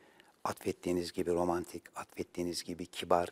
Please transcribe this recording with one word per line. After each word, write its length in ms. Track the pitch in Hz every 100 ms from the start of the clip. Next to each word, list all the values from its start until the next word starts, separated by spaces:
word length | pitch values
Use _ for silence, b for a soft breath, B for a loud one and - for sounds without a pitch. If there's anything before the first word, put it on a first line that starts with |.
| b b b b
atfettiğiniz 680 | - - 101 - 90 90 85
gibi 200 | - 85
romantik, 520 | 85 87 87 - 87 - -
atfettiğiniz 680 | - - 85 - 87 80
gibi 220 | - 85 87
kibar. 440 | - 87 87 87